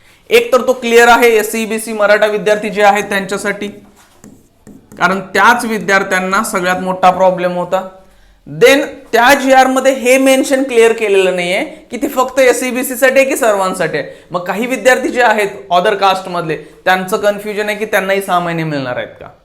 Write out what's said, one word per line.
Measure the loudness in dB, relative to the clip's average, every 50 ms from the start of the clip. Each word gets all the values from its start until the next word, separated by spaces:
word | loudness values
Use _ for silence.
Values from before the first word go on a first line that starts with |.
| _ _ _ _ _ _
एक | 0 0 2 2 0
तर | 0
तो | 0 0 -2
क्लिअर | -2 -2 2 4 6 6 6
आहे, | 6 6 4 4
एससी, | 4 2 0 -2 -4 -6 -4
बीसी, | -4 -6 -6 -6 -8 -4
मराठा | -2 2 2 4 4 2
विद्यार्थी | 0 0 -2 0 0 -2 0 -2 -4
जे | -2 2 2
आहेत | 2 2 2 -2
त्यांच्यासाठी, | -2 -4 -4 -4 -4 -6 -6 -4 -6 -6 -6 -8 -10 -12 -14 -20 -20 _ _ _ _ _ _ -20 -20 -20 _ _ _ _ _ _ -20
कारण | -20 -20 _ _ -6 -2 -2 0 0 -2
त्याच | -4 -4 -2 2 4 4 4 2 0
विद्यार्थ्यांना | -4 -4 -4 -2 0 0 0 0 0 -2 -2 -2 0 -2 -2 -2
सगळ्यात | -2 -4 -2 -2 -2 -2 -2
मोठा | -2 -4 -2 2 2 2
प्रॉब्लेम | 2 4 2 2 2 2 -2 -2
होता. | -2 -4 -4 -2 -4 -4 -4 -6 -14 -20 -20 -20 _ _ _ _ _ _ _ -16
Then | -2 2 4 4 6 4 2 -4 -8 -14 -10 -2 0
त्या | 2 4 4 2
जीआर | 2 2 2 4 4 4 2
मध्ये | 0 2 0 0 0
हे | 0 2 2 2 4
मेन्शन | 4 4 2 2 2 0 0 -2 -2
क्लिअर | 0 2 4 4 4 2
केलेलं | 0 0 0 2 2 2 2 0
नाहीये | -2 -2 -2 -2 -2 -4
की | -6 -10 -16 -16 _ -8 -6
ती | -6 -4
फक्त | -2 -2 -2 -2 0 2
एससी, | 4 4 2 2 -2 -4
बीसी | -4 -4 -6 -6 -4
साठी | 0 0 2 4 4
आहे | 2 2
की | 0
सर्वांसाठी | 0 0 0 0 0 0 -2 -2 -4 -4 -4 -4 -6
आहे. | -8 -8 -12 -20 -16 _
मग | -8 -8 -6
काही | -6 -6 -6 -4 -4
विद्यार्थी | -4 -2 0 2 2 2 0 -4
जे | 0 2
आहेत | 2 2 2 0 -2 -4 -6 -10 -6 -2
other | 0 0 2 2 0
कास्ट | 2 2 0 0 0 -4 -6
मधले, | -8 -6 -6 -6 -6 -8
त्यांचं | -10 -16 -20 -6 _ 0 0 0 0 -4 -4 -2
कन्फ्युजन | 0 -2 -2 -2 -6 -8 -6 -6 -4 -6
आहे | -4 -6
की | -6
त्यांनाही | -2 -2 -2 0 0 -2 -2
सहा | -2 -2 -2 -2
महिने | -2 -2 -4 -4 -4
मिळणार | -4 -4 -4 -6 -6 -6 -6
आहेत | -8 -10
का. | -12 -18 -20 -20 -20 _ _